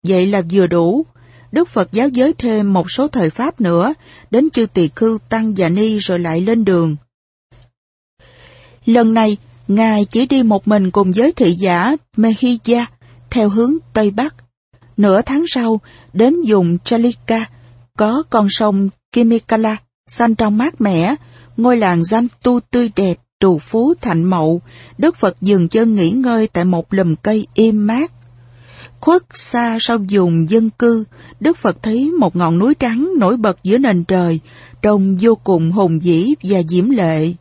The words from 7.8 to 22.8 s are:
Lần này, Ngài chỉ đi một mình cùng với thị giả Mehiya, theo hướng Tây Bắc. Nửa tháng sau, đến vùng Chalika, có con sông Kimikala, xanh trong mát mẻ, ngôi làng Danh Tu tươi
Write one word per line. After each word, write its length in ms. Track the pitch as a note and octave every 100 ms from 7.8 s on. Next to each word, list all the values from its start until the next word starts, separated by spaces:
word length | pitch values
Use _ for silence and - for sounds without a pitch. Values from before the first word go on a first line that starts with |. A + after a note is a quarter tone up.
| _ _ _ _ - - - - - _ -
Lần 280 | A#3 A3+
này, 240 | A3+ A3 G3+ - - -
Ngài 380 | G3+ A3+ G#3+ G3+
chỉ 200 | A3+ C4
đi 180 | C4+
một 240 | A#3 G3+ G3+
mình 240 | G#3 F#3
cùng 200 | G3+ F#3+ F3+
với 160 | C4+
thị 240 | - G3+ F3
giả 360 | F#3+ F3 G3+ D4+ _ -
Mehiya, 680 | A3 G#3+ B3 A#3+ - A#3+ A#3+ _ - - -
theo 200 | B3 G#3
hướng 240 | G3+ A#3+ D#4+ -
Tây 180 | - G#3
Bắc. 240 | G3+ C#4+ - _ _ _ _ _ -
Nửa 240 | G3+ F#3+
tháng 220 | B3 C#4 E4+
sau, 340 | C4 A#3 A3 - - -
đến 220 | F3+ A#3 E4+ C#4
vùng 300 | G#3 F3 F3
Chalika, 680 | - A#3 A#3+ A#3 - A3+ A3 - - - _ -
có 260 | G#3+ B3+ D#4+
con 180 | A#3 G3+
sông 400 | - G#3+ G3 G3 - _
Kimikala, 680 | - A#3 A3+ - A3+ A3 G#3+ _ _ _
xanh 280 | - A#3 A3
trong 220 | A3 G#3
mát 240 | C#4 E4+
mẻ, 340 | G#3 F3 F3 D4 - - - -
ngôi 200 | A#3+ A#3+
làng 260 | G3+ F3
Danh 240 | E3+ A3 A#3+ _
Tu 160 | B3+ A#3+
tươi 320 | - B3